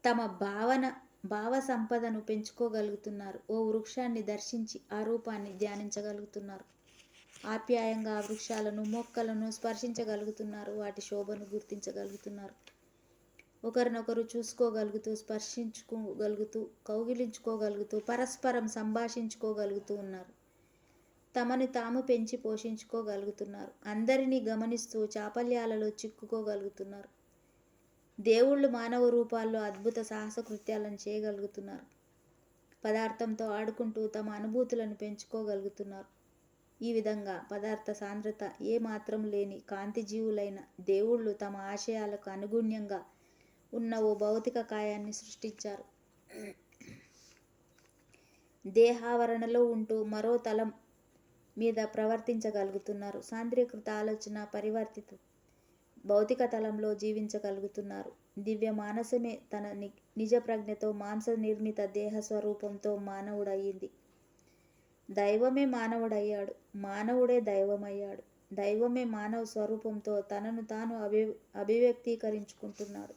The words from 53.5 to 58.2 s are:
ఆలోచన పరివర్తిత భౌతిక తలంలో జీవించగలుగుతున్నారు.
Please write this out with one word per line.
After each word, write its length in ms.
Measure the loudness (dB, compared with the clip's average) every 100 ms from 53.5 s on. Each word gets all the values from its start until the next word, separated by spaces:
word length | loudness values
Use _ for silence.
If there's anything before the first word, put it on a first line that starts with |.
| 2 2 0 -4
ఆలోచన 540 | -2 0 -2 -6 -8
పరివర్తిత 600 | -6 -4 -2 -2 -2 -8 -16 -20 _ _ _ _ _ _ _ -12 4
భౌతిక 380 | 6 6 4
తలంలో 500 | 2 2 0 0 -2
జీవించగలుగుతున్నారు. 1160 | 0 0 0 -2 -2 -2 -4 -4 -6 -6 -8 -10 -14